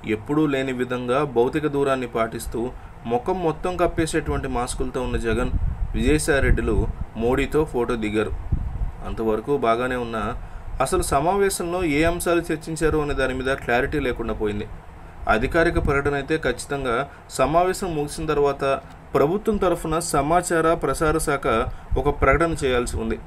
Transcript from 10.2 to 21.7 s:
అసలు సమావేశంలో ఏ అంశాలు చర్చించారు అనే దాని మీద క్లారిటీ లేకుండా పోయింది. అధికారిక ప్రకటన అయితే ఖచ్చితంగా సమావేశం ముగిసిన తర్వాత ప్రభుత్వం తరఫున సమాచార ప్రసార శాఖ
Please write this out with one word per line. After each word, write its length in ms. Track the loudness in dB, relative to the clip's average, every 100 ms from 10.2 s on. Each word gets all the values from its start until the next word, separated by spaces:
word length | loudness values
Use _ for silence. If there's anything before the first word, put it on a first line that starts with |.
| -4 -6 -10 -12 -8 -2
అసలు 200 | 0 0 2
సమావేశంలో 680 | 2 2 2 2 0 -4 -2
ఏ 160 | 0 2
అంశాలు 380 | 2 2 2 0 0
చర్చించారు 500 | -6 -4 0 2 2
అనే 160 | 0
దాని 200 | 0 0
మీద 160 | 0 -2 -2
క్లారిటీ 380 | 0 0 2 0 -2
లేకుండా 280 | -2 -4
పోయింది. 320 | -2 -2 -2 -8 -12 -16 -18 -18 -8 0
అధికారిక 500 | 2 4 2 4 2 2
ప్రకటన 280 | 2 2
అయితే 220 | -2 -2 -2
ఖచ్చితంగా 600 | 0 -4 -6 -4 0 -2 -2 -10 -12
సమావేశం 580 | 0 4 4 4 0 -4
ముగిసిన 300 | -2 -4 -4 -2
తర్వాత 380 | 2 2 2 0 0 -4 -20 -2
ప్రభుత్వం 420 | 2 2 2 0 2
తరఫున 380 | 2 0 0 -2
సమాచార 760 | 0 0 2 2 2 2 2
ప్రసార 420 | 2 0 2 2 2
శాఖ 280 | 0 0 2 2 0